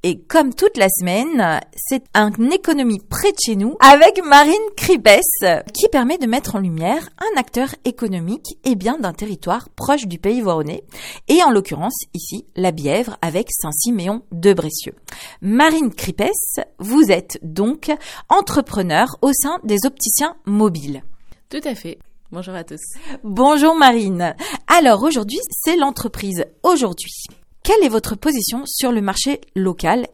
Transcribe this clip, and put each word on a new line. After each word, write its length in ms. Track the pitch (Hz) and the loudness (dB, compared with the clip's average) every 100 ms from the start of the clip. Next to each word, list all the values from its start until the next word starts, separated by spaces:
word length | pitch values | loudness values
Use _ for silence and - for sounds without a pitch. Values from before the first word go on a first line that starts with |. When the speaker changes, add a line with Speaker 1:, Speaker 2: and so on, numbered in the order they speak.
Speaker 1:
et 180 | - - | -2 -4
comme 340 | - 320 285 | 0 2 2
toute 220 | 240 403 269 | 2 0 4
la 120 | 190 | 2
semaine, 720 | - 175 190 285 294 175 156 - | 2 -2 -2 0 0 0 0 -6
c'est 300 | - - 269 _ | -14 -4 -4 _
un 160 | - 208 208 233 | 2 2 2 0
économie 500 | 370 359 285 247 202 - | 2 0 0 0 -2 -6
près 220 | - 403 | -2 -2
de 40 | 392 | 0
chez 120 | - 208 | -2 0
nous 200 | 214 214 | -2 6
avec 440 | 269 285 330 392 | 8 10 8 6
Marine 300 | 320 285 294 403 440 - | 6 6 6 2 -2 -6
Cribès, 440 | - 339 214 - - - 190 170 - | 0 4 6 6 4 0 2 0 -2
qui 140 | - 427 | 0 2
permet 280 | 294 240 349 | 2 0 -2
de 100 | 240 | -2
mettre 280 | 240 - | -2 -4
en 60 | 208 | -4
lumière 480 | 185 160 170 294 - - | -4 -2 -2 -2 -6 -8
un 220 | 427 349 | -4 -2
acteur 340 | 247 233 269 - | -2 -4 -4 -4
économique 720 | 254 - 226 185 165 240 - - | -8 -6 -6 -4 -6 -8 -10 -6
et 120 | - 214 | -2 -2
bien 220 | 196 320 | -2 -4
d'un 140 | 202 | -6
territoire 560 | 156 214 196 - 202 - | -6 -10 -8 -4 -6 -6
proche 360 | - 247 285 214 | -10 -2 0 -2
du 140 | 170 | -4
pays 200 | 196 247 | -2 -2
voironnais, 440 | 208 160 147 - - - - - - | -2 -2 -4 -8 -14 -18 -18 -18 0
et 160 | 311 | 4
en 80 | 330 | 4
l'occurrence 480 | 214 196 147 185 - - | 2 0 -6 -6 -6 -10
ici 320 | 175 - 180 - | -12 -12 -14 -12
la 160 | - 185 | -4 -4
Bièvre 460 | 160 143 175 240 - | -2 -2 -2 -4 -6
avec 280 | 170 165 240 | -4 -4 -6
Saint-Siméon 720 | - 160 147 233 226 175 220 - | -6 -6 -4 -2 -2 -4 -6 -10
de 220 | 170 190 | 0 2
Brécieux. 420 | 180 156 151 - - - - - - | 2 -2 -8 -12 -16 -20 -18 -18 -10
Marine 520 | 185 226 311 320 269 | -2 2 2 2 -2
Cribès, 680 | - - - - 440 - - - _ | -4 -10 -4 -4 -4 -6 -8 -10 _
vous 320 | 190 269 311 | -4 0 2
êtes 300 | 220 - - | 2 -2 -14
donc 480 | 160 160 214 311 - 302 - - - | -10 -4 -4 -4 -6 -6 -8 -20 2
entrepreneur 880 | 370 392 294 - 214 180 156 254 - | 2 4 -2 -2 -4 0 2 0 0
au 100 | 269 | 0
sein 260 | 269 277 359 | 0 -2 -4
des 220 | 214 202 254 | -2 0 0
opticiens 500 | - - - 302 339 | -4 -4 -2 -2 -4
mobiles. 580 | - 208 214 160 143 135 - - - - _ | -4 2 2 0 -8 -10 -10 -12 -16 -20 _
Speaker 2:
Tout 120 | 285 | -10
à 100 | 285 | -8
fait. 240 | 233 170 - - - - | -10 -12 -16 -20 -20 -18
Bonjour 240 | 175 180 | -14 -12
à 80 | 185 | -14
tous. 200 | 165 156 - - - 269 | -14 -16 -14 -12 -10 -10
Speaker 1:
Bonjour 500 | 214 196 269 302 311 | -8 2 4 6 4
Marine. 640 | 330 269 233 202 180 170 - 339 - - | 6 6 6 0 -2 -4 -6 -12 -12 0
Alors 340 | 339 285 208 | 4 6 4
aujourd'hui, 380 | 277 277 208 285 - | 2 0 -4 -6 -8
c'est 260 | - - 349 | -4 0 0
l'entreprise 680 | 277 262 226 - 202 180 - _ | 0 -4 -8 -8 -8 -6 -6 _
aujourd'hui. 640 | 330 349 233 170 - - - - _ _ | 0 2 0 -6 -12 -14 -18 -20 _ _
Quelle 200 | - 427 | 2 4
est 60 | 320 | 4
votre 260 | 220 - | 0 -4
position 480 | 208 311 277 185 233 | -4 -2 -2 -2 -6
sur 280 | 285 - 262 | -8 -4 -2
le 80 | 226 | 0
marché 400 | 202 202 262 285 - - | -2 -2 -4 -4 -6 -4
local 500 | 190 175 165 226 240 | -4 -2 0 0 -2